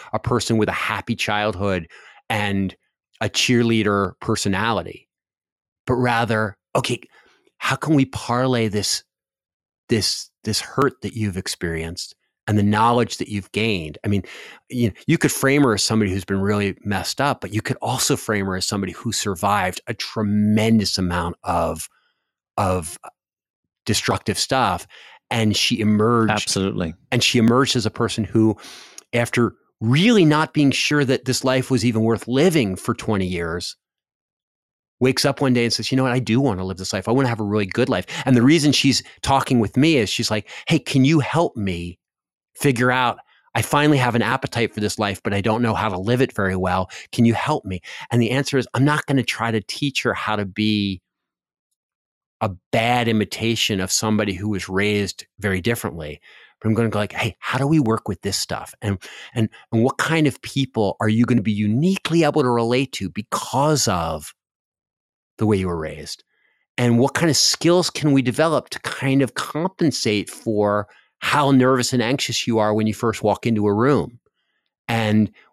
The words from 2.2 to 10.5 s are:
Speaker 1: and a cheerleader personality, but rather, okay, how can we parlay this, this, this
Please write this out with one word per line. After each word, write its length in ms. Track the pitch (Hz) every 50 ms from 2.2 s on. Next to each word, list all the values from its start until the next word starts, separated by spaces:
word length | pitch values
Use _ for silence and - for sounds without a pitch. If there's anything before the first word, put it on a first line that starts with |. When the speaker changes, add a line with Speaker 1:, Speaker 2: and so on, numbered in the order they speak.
| _ -
Speaker 1:
and 460 | 110 104 104 101 101 98 95 92 - _ _ _ _ _ _ _ _ -
a 80 | 107 104
cheerleader 840 | - - - - 123 120 120 117 113 110 104 104 101 101 98 92 - -
personality, 880 | - - 110 - - 104 95 95 107 117 113 92 85 - - - _ _ _ _ _ _ _ _ _ _ _ _ _ _ _ _ -
but 80 | - 127
rather, 640 | 123 123 123 117 117 120 107 113 107 110 101 - _ _ _ -
okay, 240 | 143 123 - 117 - - - _ _ _ _ _ _ _ _ _ -
how 180 | - - 135
can 180 | - - 151 160
we 100 | 139 135
parlay 640 | 131 - - - - 120 123 131 131 127 117 113 107
this, 360 | 95 104 98 - - - - _ _ _ _ _ _ _ _ _ _ _ _ _ _ _ _ -
this, 420 | 120 107 - - - - - - _ _ -
this 180 | 107